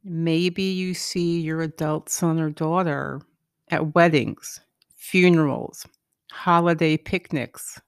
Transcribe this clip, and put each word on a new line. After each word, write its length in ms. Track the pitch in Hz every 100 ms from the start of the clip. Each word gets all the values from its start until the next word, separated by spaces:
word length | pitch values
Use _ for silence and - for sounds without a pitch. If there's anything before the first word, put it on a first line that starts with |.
Maybe 600 | 196 165 165 160 180 175
you 280 | 190 185 185
see 480 | 180 - 180 170 170
your 220 | 156 160
adult 480 | 165 - 156 151 -
son 280 | - 170 160
or 120 | 156
daughter 720 | 147 156 175 175 143 139 135 - _ _ _ _
at 260 | 160 156
weddings, 640 | 175 170 156 110 - - - _ _ _
funerals, 920 | _ - 185 180 170 151 127 - - - _ _ _ _
holiday 680 | - - 170 170 165 165 156
picnics 840 | - 185 - 151 120 - - -